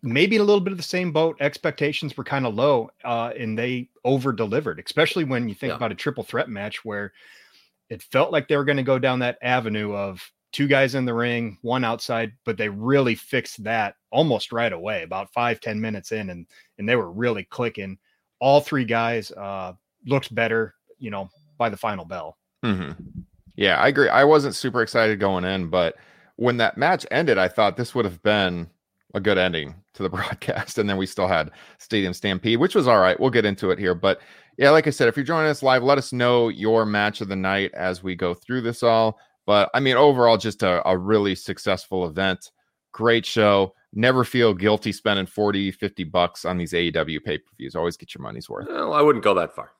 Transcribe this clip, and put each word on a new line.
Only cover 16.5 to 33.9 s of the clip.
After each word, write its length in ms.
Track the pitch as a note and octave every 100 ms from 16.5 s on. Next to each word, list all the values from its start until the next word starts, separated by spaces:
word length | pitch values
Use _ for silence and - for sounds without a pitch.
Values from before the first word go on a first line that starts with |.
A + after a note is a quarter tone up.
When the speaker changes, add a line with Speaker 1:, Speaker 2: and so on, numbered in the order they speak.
| _ _ _
Speaker 1:
and 100 | G2+
they 80 | B2
were 140 | F#2
really 320 | F#2 B2 G#2+
clicking. 540 | F2 - A#2+ G#2+ G2 F#2+ _ _ _ _
All 200 | B2+ C#3+
three 240 | C#3+ D3
guys, 460 | A#2 A#2 A#2 A#2 G2+
uh, 420 | - G2 G2 F#2 F2+ _ _ -
looked 280 | C#3 -
better, 400 | A#2 A#2 A2+ A2 _ _ _
you 120 | A#2+
know, 180 | G#2 F#2+ _ _ _
by 100 | A#2
the 80 | G2+
final 280 | A2+ G2+
bell. 340 | E2+ F2+ D#2 - _ _
Speaker 3:
Mm-hmm. 280 | A#2+ F#2+ D#2 - - - - _ _ -
Yeah, 240 | - -
I 80 | B2
agree. 200 | C#3+ C3
I 160 | A#2
wasn't 300 | C#3 D#3 C#3
super 260 | - C3 A#2
excited 380 | A2+ B2 A2 G#2+
going 240 | G2 F#2+
in, 240 | F2+ F#2+ F2
but 280 | F2+ E2+ - _ _ _ -
when 200 | A#2+ B2
that 200 | A2+ -
match 260 | D3 F3+ -
ended, 260 | B2+ E3 G#2
I 120 | F#2
thought 280 | - G#2 F#2
this 180 | A#2+
would 100 | B2+
have 180 | G#2+ E2+
been 480 | A2 G#2 F#2 F2 E2+ _ _ _ _
a 60 | -
good 180 | G2 G2
ending 360 | F#2 E2 D2 F2+ _
to 80 | _
the 60 | F#2+
<laughs> 0 |
broadcast. 680 | F#2 - - - - - -
And 100 | G#2
then 80 | F#2+
we 80 | F#2+
still 200 | - F#2
had 220 | F2 D2+ - - _
Stadium 360 | - A2 F#2+
Stampede, 440 | F2 G#2 F#2 A2+ A#2
which 140 | F3 G#3
was 100 | B2+
all 140 | A2
right. 180 | F#2 F#2
We'll 120 | C3
get 140 | A#2+
into 260 | G#2 G2 F#2+
it 80 | F2
here. 160 | F#2+